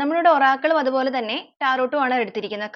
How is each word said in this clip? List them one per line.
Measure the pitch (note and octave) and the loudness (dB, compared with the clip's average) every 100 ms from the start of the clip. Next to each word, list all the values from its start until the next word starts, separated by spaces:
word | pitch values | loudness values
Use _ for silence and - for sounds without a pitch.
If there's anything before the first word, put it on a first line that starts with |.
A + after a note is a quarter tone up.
നമ്മളിവിടെ | C#4+ E4 E4+ D4 | 0 2 4 4
ഒറാക്കിളും | C4+ C4+ D4+ D#4+ | 4 2 2 2
അതുപോലെ | C4 C4 C4 B3+ | 2 0 -2 -4
തന്നെ | G#3+ C4+ F#4+ _ | -4 -8 -10 _
ടാരോട്ടും | C4 C4 B3+ D4 | -2 0 0 0
ആണ് | C4 B3+ | 0 0
എടുത്തിരിക്കുന്ന | G#3+ G#3+ G3+ G#3 G#3 | -2 -6 -8 -8 -8